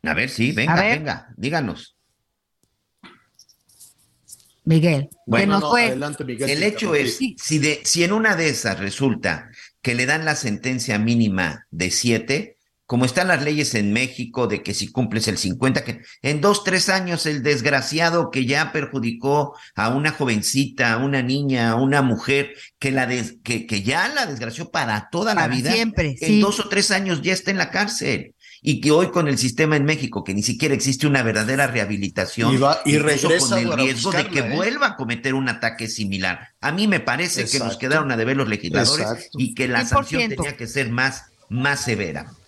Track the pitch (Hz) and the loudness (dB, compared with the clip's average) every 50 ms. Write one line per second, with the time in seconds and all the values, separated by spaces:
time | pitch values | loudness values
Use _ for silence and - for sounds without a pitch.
0 | - 78 78 87 120 135 - - 117 127 - 107 123 160 165 175 196 214 240 151 | -2 -2 -2 -2 -2 -2 0 0 0 0 2 0 2 4 4 4 4 2 0 0
1 | 156 143 82 - - - - - 98 139 160 160 135 98 80 - - - _ _ | -2 -6 -6 -6 -10 -18 -12 -6 -4 -2 -2 -2 -2 -2 -6 -8 -14 -20 _ _
2 | _ _ _ _ _ _ _ _ _ _ _ _ _ _ _ _ _ _ _ _ | _ _ _ _ _ _ _ _ _ _ _ _ _ _ _ _ _ _ _ _
3 | - - - _ _ _ _ _ - _ _ _ _ _ _ _ - - _ _ | -20 -20 -20 _ _ _ _ _ -20 _ _ _ _ _ _ _ -20 -20 _ _
4 | _ _ _ _ _ - - _ _ _ _ _ _ 165 160 160 156 175 156 135 | _ _ _ _ _ -20 -20 _ _ _ _ _ _ 4 4 6 6 4 2 2
5 | 139 - - _ _ 120 113 117 196 202 196 196 - 151 240 240 233 - 127 135 | -2 -6 -12 _ _ 0 2 2 4 4 4 2 4 4 4 4 4 2 0 -2
6 | 143 147 147 - 143 127 123 113 139 135 143 151 185 214 208 - 226 185 160 147 | -4 -6 -6 -8 -8 -8 -4 -4 -2 -2 0 0 0 0 0 0 -2 0 2 2
7 | 135 120 - - 269 240 175 - - - 156 151 139 151 147 - - - - 170 | 2 0 -2 -2 -4 -4 -4 -8 -4 0 0 2 2 2 0 0 0 0 2 2
8 | 170 175 208 220 220 214 190 165 165 151 135 - - 110 95 - 98 98 - - | 2 2 2 2 2 2 2 2 2 0 0 0 -2 -2 -2 -2 -4 -6 -2 0
9 | 139 131 107 - - 92 80 73 - - - - - - _ _ - 127 120 120 | 2 2 2 0 -2 -2 -2 -4 -8 -16 -20 -20 -20 -20 _ _ -4 -2 0 0
10 | 127 131 151 160 160 156 147 - - 117 104 - - 131 131 123 - - 110 104 | 0 0 0 0 0 -2 -2 -2 -2 -4 -4 -4 -4 -4 -4 -4 -2 -2 0 0
11 | 107 117 120 117 113 104 95 95 90 80 69 - - _ - 80 90 90 - - | 2 2 4 4 4 2 2 0 0 -2 -2 -8 -14 _ -4 -4 -2 0 0 0
12 | - 120 113 110 - - 135 160 208 - - _ _ _ _ _ _ - 123 120 | 2 2 2 2 2 0 -2 -2 -2 -6 -14 _ _ _ _ _ _ -2 0 2
13 | 131 123 - 175 185 185 175 135 143 147 151 147 143 - 123 110 104 101 104 117 | 2 2 2 0 2 2 2 2 2 0 0 0 0 0 0 0 0 2 2 0
14 | 131 127 - - 120 117 - 131 120 104 104 - - - 98 - 101 101 - 139 | 0 -2 -4 -10 -12 -8 -2 -2 -2 0 -2 -4 -4 -6 -6 -6 -6 -4 -2 -2
15 | 120 107 104 113 110 113 95 - - 92 90 123 127 131 123 - - - 113 - | -2 0 -2 -2 -2 -2 -2 -2 -2 -4 -2 0 0 0 0 0 -4 -6 -12 -12
16 | - - - _ - 131 151 147 147 202 202 202 - 190 185 185 - 196 190 190 | -14 -20 -20 _ -4 -2 0 2 4 2 2 2 0 0 0 2 2 2 0 0
17 | 185 180 170 160 - 160 151 143 120 151 147 123 110 147 139 135 - - 151 160 | 0 -2 -4 -2 -2 -2 -2 0 0 0 0 2 2 2 0 2 0 -2 0 2
18 | 170 165 165 170 165 165 - 139 127 120 139 147 156 156 - 160 143 - - 131 | 2 2 2 2 0 0 -2 -2 0 0 0 0 0 0 -2 -4 -4 -2 -4 -2
19 | 117 117 117 117 127 139 143 147 143 143 - - - - _ - 107 113 127 139 | -2 -2 -4 -2 0 2 2 2 0 -2 -6 -18 -20 -10 _ -2 0 0 0 0
20 | 147 156 127 - 147 123 110 104 101 - - 135 139 117 - - 123 117 113 117 | 0 0 0 0 0 0 0 0 0 0 0 0 0 0 0 0 2 2 2 2
21 | 131 139 139 135 123 123 131 143 143 139 131 120 117 117 113 117 135 135 143 143 | 0 0 0 0 0 0 -2 0 0 0 0 2 2 2 2 2 2 4 4 4
22 | 135 127 113 - - - 143 139 143 - - - - - _ _ - 139 131 135 | 4 4 2 0 0 0 0 0 0 -2 -10 -20 -20 -20 _ _ -4 -2 0 0
23 | 127 120 123 123 110 - - - _ - 120 110 113 - - 98 95 120 139 170 | 0 0 -2 -2 -2 -6 -8 -12 _ -4 -4 -4 -2 -2 -4 -2 0 0 0 2
24 | 190 240 302 294 254 180 139 110 120 117 117 139 170 - - 165 139 113 107 107 | 0 0 -2 -4 -4 -4 -6 -8 -8 -8 -8 -10 -12 -4 -4 -2 -2 0 -2 -4
25 | - - - 170 214 226 214 170 165 - 127 - 120 - 220 226 226 226 208 - | -4 -6 -4 -2 0 0 2 2 2 0 0 0 0 0 0 2 0 0 0 0
26 | 170 147 131 - 160 160 208 214 208 202 208 226 208 214 190 196 190 - 202 196 | 0 0 -2 -2 2 4 6 6 6 4 2 0 -4 0 0 0 2 2 0 0
27 | 196 190 170 143 - 185 190 185 - 185 196 190 180 - - 240 208 202 - - | 0 0 -2 -2 0 -2 -2 -2 -2 -2 -2 0 -2 -2 0 -2 -2 -2 -4 -4
28 | - 135 120 82 - - _ _ _ - - - - 156 143 107 113 147 151 165 | -2 -2 -2 -4 -6 -12 _ _ _ -20 -20 -4 -2 -2 -2 2 4 4 6 6
29 | 185 185 - 180 165 147 135 - 123 127 113 - 156 156 156 147 139 151 156 - | 4 4 2 0 2 2 0 0 0 -2 2 2 2 2 4 2 2 2 0 0
30 | 135 120 - 101 90 - 95 104 104 - 110 117 156 151 139 123 - 135 127 123 | -4 -6 -6 -6 -6 -4 -4 -2 -2 -2 -2 0 0 0 0 2 2 0 0 2
31 | 151 147 139 135 120 113 104 107 107 110 135 135 139 127 120 117 101 101 104 98 | 2 2 2 2 2 2 0 0 0 0 2 2 0 0 2 -2 -2 -2 -2 -4
32 | 98 98 - 104 92 - - 113 117 123 135 127 135 139 160 - - 147 147 151 | -4 -4 -2 -2 -4 -2 -2 0 2 2 4 4 4 4 2 2 2 2 2 4
33 | 147 156 147 143 - 151 165 170 - - - - - - 120 120 131 135 131 117 | 4 2 2 2 4 4 4 4 4 2 2 2 2 0 0 2 2 0 0 0
34 | 127 196 175 170 143 - - 139 123 107 135 160 185 220 254 294 277 226 196 - | -2 0 0 0 -2 0 -2 -2 -2 -2 -2 0 0 -2 0 0 -2 -2 -2 -4
35 | 131 113 120 117 120 135 131 135 135 123 117 117 - 113 117 - 117 110 - - | -4 -6 -6 -4 -2 -2 0 0 0 -2 -2 -2 -4 -4 -4 -4 -8 -8 -6 -6
36 | 107 98 98 92 92 92 90 - - - _ _ - 143 156 190 214 214 190 123 | -4 -4 -2 -2 -2 -2 -4 -6 -10 -20 _ _ -4 -4 0 2 2 2 2 2
37 | - - 120 139 180 170 - 127 117 113 - 135 117 98 98 - 131 131 147 156 | 0 -2 -2 -2 -2 -4 -2 -4 -2 -2 -2 -2 -2 -2 -4 -4 -2 0 0 0
38 | 151 135 123 113 113 123 135 135 127 107 104 101 - 87 76 101 104 110 143 156 | 2 0 0 0 0 0 2 0 0 0 -2 -2 -4 -2 0 2 2 2 2 0
39 | 110 107 117 113 - - - 147 135 117 - - 131 123 123 117 120 117 - 285 | -2 -4 -4 -6 -10 -12 -4 -4 -4 -4 -2 -4 -2 0 0 0 0 2 0 0
40 | 269 - 160 254 233 220 208 196 160 147 139 - 120 113 - 139 131 117 117 123 | 0 0 -2 -2 -2 -2 -2 -4 -4 -6 -6 -8 -12 -6 -4 -4 -2 -2 0 0
41 | 131 135 135 - - _ _ _ _ _ 110 127 131 139 143 135 - 127 113 98 | 0 0 -2 -6 -16 _ _ _ _ _ -4 -2 0 0 0 0 -2 -2 -2 -2
42 | 101 82 71 71 69 - - - _ | -2 -6 -6 -10 -12 -12 -20 -20 _